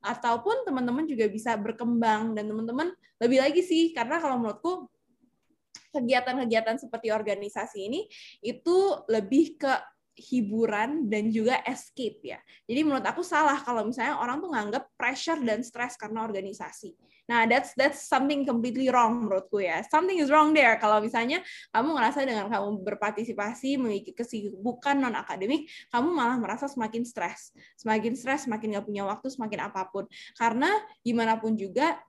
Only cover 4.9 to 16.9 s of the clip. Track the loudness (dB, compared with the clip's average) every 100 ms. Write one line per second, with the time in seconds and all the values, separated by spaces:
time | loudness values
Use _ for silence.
4.9 | _ _ _ _ _ _ _ _ -20 _
5.9 | -4 2 2 2 -2 2 0 0 -4 -6
6.9 | -8 -2 -2 -2 -4 -6 -8 -8 -8 -6
7.9 | -6 -6 -14 -20 -10 -8 -4 2 4 4
8.9 | 0 0 -2 2 2 2 0 0 0 -2
9.9 | _ _ -20 -4 -2 0 0 0 0 -2
10.9 | -2 0 0 0 2 2 0 -2 -8 -10
11.9 | -8 -8 -8 -14 -14 _ -20 -4 0 2
12.9 | 2 -2 -4 -2 2 4 2 0 -2 -2
13.9 | -2 -2 -2 -2 -4 -4 -4 -2 -4 -6
14.9 | _ -4 -2 -4 -2 0 -2 -4 -6 -8
15.9 | -8 -8 -6 -4 -6 -8 -10 -14 -14 -18